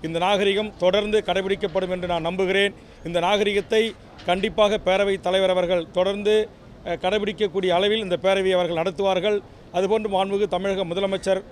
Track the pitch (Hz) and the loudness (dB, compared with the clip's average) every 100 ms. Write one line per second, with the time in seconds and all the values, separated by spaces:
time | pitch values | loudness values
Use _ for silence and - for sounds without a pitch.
0 | 160 165 180 202 202 196 214 - 180 196 | -4 -2 0 2 2 0 -4 0 2 2
1 | 208 214 190 180 190 196 196 175 185 180 | 2 0 0 -2 -2 -2 -2 -2 -2 -4
2 | 175 170 160 185 185 190 202 - - - | -4 -2 -2 -2 0 2 0 -2 -20 -14
3 | 160 170 175 208 202 202 - 220 226 - | -4 0 2 2 2 -2 0 0 0 -4
4 | - - - 185 208 214 208 208 - 190 | -20 -10 -2 0 0 2 2 2 2 2
5 | 202 196 180 190 190 185 175 180 160 180 | 2 0 0 2 2 2 2 0 -2 -2
6 | 185 202 208 214 214 - - - - 170 | 0 0 0 0 0 -10 -20 -16 -8 -4
7 | 185 208 202 185 208 170 185 170 202 220 | -2 0 -2 -2 -4 -2 0 2 2 0
8 | 196 175 185 196 190 180 175 170 175 165 | -2 0 2 2 2 2 0 0 -2 0
9 | 196 185 196 208 - - - 175 190 220 | 0 2 0 -2 -4 -20 -6 -2 0 0
10 | 214 190 196 202 202 180 196 190 180 170 | 0 0 0 0 0 0 -2 -2 -2 -2
11 | 196 190 196 190 - | -2 -2 0 -2 -2